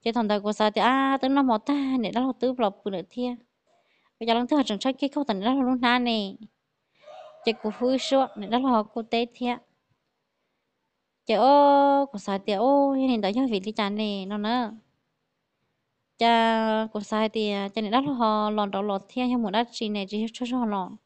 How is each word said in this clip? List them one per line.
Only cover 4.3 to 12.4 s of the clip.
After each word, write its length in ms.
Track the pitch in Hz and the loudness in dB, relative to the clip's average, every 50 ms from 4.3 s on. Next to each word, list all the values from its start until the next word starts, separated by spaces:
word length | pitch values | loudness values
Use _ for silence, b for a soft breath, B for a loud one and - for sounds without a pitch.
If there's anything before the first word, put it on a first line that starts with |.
| 226 | 2
lòng 140 | 233 247 240 | 2 2 2
thứ 80 | 302 | 2
hai 80 | 302 262 | 2 2
chẳng 140 | - 214 196 | 2 0 -2
trách 160 | - 262 262 - | -2 -2 -2 -2
cái 100 | - - | -4 -4
khâu 140 | - 302 285 | -2 -4 -2
tận 180 | - 220 190 | -2 -2 -2
đã 120 | 190 226 262 | 0 0 0
lo 80 | 277 | 2
luôn 200 | 262 247 262 254 | 2 0 0 0
na 180 | 240 240 240 254 | 2 2 2 2
nè. 340 | 247 240 233 220 202 190 190 - 220 214 _ _ _ _ _ _ _ _ B B B B B B - - - - - | 2 0 0 -2 -2 -4 -8 -12 -18 -20 _ _ _ _ _ _ _ _ B B B B B B -20 -20 -20 -8 -6
Chị 60 | - 220 - - | -6 -6 -4 -6
cũng 80 | 214 208 - | -8 -6 -2
vui 180 | 247 247 262 262 | -2 0 0 0
sướng 300 | - - 269 269 262 254 - | -2 0 2 2 2 0 -4
nến 140 | - 208 190 | -12 -8 -2
đã 100 | 214 247 | -2 0
lo 240 | 262 269 247 220 208 | 0 2 2 0 0
cô 180 | 214 _ 240 | -2 _ -10
tê 240 | 226 226 - 233 240 240 _ | -8 -4 -2 -4 -4 -4 _
thia. 240 | - 254 240 240 240 _ _ _ _ _ _ _ _ _ _ _ _ _ _ _ _ _ _ _ _ _ _ _ _ _ _ _ _ _ _ _ _ _ | -8 -6 -6 -6 -6 _ _ _ _ _ _ _ _ _ _ _ _ _ _ _ _ _ _ _ _ _ _ _ _ _ _ _ _ _ _ _ _ _
Chị 80 | - 220 | -2 0
ô, 720 | 190 226 262 285 285 285 285 285 277 277 285 277 277 277 | 4 6 6 6 8 8 6 6 6 6 6 4 2 2
cô 140 | 269 - 208 | -2 -6 -12
sao 200 | - - 196 196 | -6 -4 -6 -4